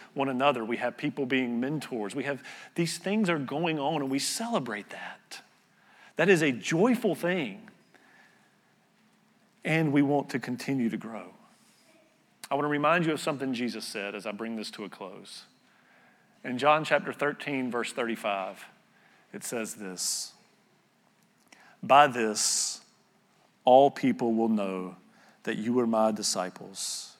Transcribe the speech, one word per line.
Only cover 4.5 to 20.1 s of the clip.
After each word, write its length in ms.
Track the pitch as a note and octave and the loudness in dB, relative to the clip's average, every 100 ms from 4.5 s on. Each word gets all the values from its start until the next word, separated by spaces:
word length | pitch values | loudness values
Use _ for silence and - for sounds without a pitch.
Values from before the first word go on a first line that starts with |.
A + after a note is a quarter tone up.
| A3+ A#2+ G#2 G2 | -2 -4 -8 -10
that. 520 | - - - - - - _ _ _ _ - - - | -14 -14 -16 -18 -20 -20 _ _ _ _ -20 -8 2
That 120 | E3 | 6
is 140 | F#3 | 6
a 80 | D#3 | 4
joyful 640 | A#2+ F2+ D#3+ A3+ A#3 G#3 | 0 0 2 4 4 0
thing. 560 | D#3+ E3+ F3+ B2 G2 - - _ - _ - - _ _ _ _ _ _ _ _ _ _ _ _ _ | 0 0 -2 -4 -8 -18 -20 _ -20 _ -20 -20 _ _ _ _ _ _ _ _ _ _ _ _ _
And 280 | - D#3+ D#3 | -2 2 4
we 100 | C#3+ | 4
want 260 | C#3+ C#3+ - | 4 2 0
to 100 | C3 | -4
continue 500 | - B2 - C#3 A2+ | -4 -6 -2 0 0
to 60 | A2 | -2
grow. 340 | A2 A2 F2+ - - _ _ _ _ _ _ _ _ _ - | -6 -12 -14 -20 -20 _ _ _ _ _ _ _ _ _ -4
I 60 | C#3 | -2
want 100 | D3 | 0
to 20 | |
remind 380 | D3 D3 F3 D#3+ | 2 4 4 4
you 60 | |
of 80 | D#3 | 0
something 340 | - C#3+ C3+ | -2 -2 -2
Jesus 320 | A#2+ A#2+ G#2+ - | -2 -2 -4 -8
said 280 | A2 G2+ | -8 -6
as 120 | G#2 G#2 | -8 -8
I 40 | |
bring 260 | G2+ A2+ A2+ | -8 -6 -6
this 140 | G2+ | -8
to 120 | - | -10
a 40 | G2+ | -12
close. 540 | - F#2+ F#2+ F#2+ - - _ _ _ _ _ _ _ _ _ | -12 -14 -14 -18 -18 -20 _ _ _ _ _ _ _ _ _
In 140 | C3 B2 | -8 0
John 260 | C#3+ D3+ | 4 4
chapter 260 | D#3 D3 - | 4 0 0
thirteen, 600 | B2 C#3+ D#3 - C#3 B2+ | -4 -2 -2 -4 -4 -2
verse 200 | A#2+ A2 | -2 -4
thirty-five, 760 | - A#2 A2+ A2 G2 F#2+ F#2 - - _ _ _ _ _ | -4 -4 -4 -4 -4 -6 -10 -18 -20 _ _ _ _ _
it 100 | - | -12
says 320 | - A#2+ A2 | -8 -6 -6
this, 600 | - G2 F2+ - | -8 -10 -6 -4